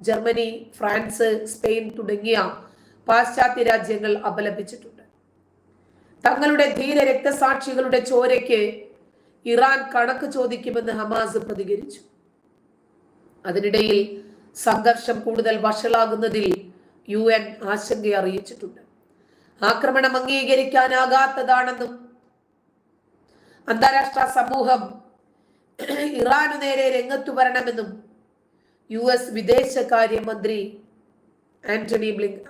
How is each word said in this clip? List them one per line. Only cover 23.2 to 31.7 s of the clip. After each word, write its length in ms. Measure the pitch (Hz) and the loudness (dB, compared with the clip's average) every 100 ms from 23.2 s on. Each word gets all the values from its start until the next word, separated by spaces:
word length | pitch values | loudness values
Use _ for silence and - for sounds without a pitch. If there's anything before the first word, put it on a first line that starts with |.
| _ _ _ _ - | _ _ _ _ -6
അന്താരാഷ്ട്ര 580 | 226 269 269 269 262 254 | 2 4 4 0 0 0
സമൂഹം 760 | 254 247 262 254 247 214 - - _ _ _ _ _ _ - - 285 294 269 | 0 0 0 2 2 0 -14 -20 _ _ _ _ _ _ -12 -8 -4 -4 -2
ഇറാനു 360 | 240 277 302 294 | 2 4 2 -2
നേരെ 440 | 277 269 262 254 | -2 0 2 0
രംഗത്തു 300 | 247 277 - | -2 -6 -4
വരണമെന്നും 760 | 254 254 247 240 226 196 - - _ _ _ _ _ _ _ - | 0 2 2 -2 -4 -8 -12 -20 _ _ _ _ _ _ _ -12
യു 80 | 220 | -2
എസ് 320 | 247 247 - | 0 0 0
വിദേശകാര്യമന്ത്രി 1500 | 220 220 247 269 269 226 233 226 220 220 220 208 220 202 - - _ _ _ _ _ _ _ - | -2 2 2 2 -2 0 2 2 0 -4 -4 -4 -4 -6 -12 -20 _ _ _ _ _ _ _ -6